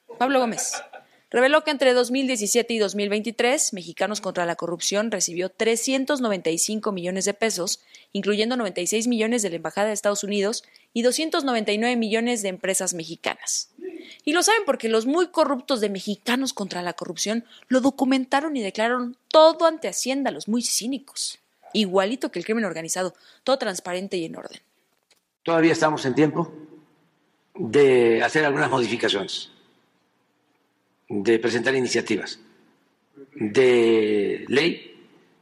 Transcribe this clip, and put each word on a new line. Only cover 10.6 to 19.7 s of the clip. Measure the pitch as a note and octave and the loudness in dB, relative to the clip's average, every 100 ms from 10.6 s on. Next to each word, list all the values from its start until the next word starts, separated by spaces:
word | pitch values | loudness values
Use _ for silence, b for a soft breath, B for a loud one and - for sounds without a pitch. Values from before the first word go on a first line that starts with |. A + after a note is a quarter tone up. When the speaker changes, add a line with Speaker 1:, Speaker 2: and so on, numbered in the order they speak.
| b b b | b b b
Speaker 1:
y | A#3 | 0
doscientos | A#3+ B3 D#4+ F4 | 0 0 -2 -2
noventa | C#4 A#3 G#3+ | 0 0 0
y | G#3 | 0
nueve | A#3 B3 | 0 0
millones | A3 A3 A#3 A#3+ | 0 0 0 -2
de | G3 | -4
empresas | F#3 F#3 F#3+ F#3 | -4 -2 -2 -2
mexicanas. | F3+ D#3+ E3 - - - - - - F4+ E4 B B | -6 -8 -6 -6 -6 -6 -8 -8 -14 -16 -14 B B
Y | - | -2
lo | E4 | 2
saben | F4 A4+ F#4+ | 4 2 2
porque | B3+ A3+ | -2 0
los | A3 A3+ | 0 2
muy | D#4+ F4 | 0 0
corruptos | D#4+ D4 C4+ - B3+ | 2 0 0 -2 -2
de | G#3 | -2
Mexicanos | G3 G#3 G3+ - B3 C4 | -4 -6 -6 -2 -2 -2
contra | - G3 F3 | -6 -8 -6
la | F3 | -6
Corrupción | F3 - E3+ G3+ A3+ B B B | -8 -8 -6 -4 -4 B B B
lo | B3+ | 2
documentaron | C4 - B3+ C4+ B3+ C#4 D#4 C#4 | 4 2 2 2 2 0 0 -4
y | |
declararon | G3 G#3+ A3+ B3 B3 B3 - | -4 -2 0 0 -4 -10 4
todo | D#4+ D#4 D#4+ | 8 8 6
ante | E4 | 2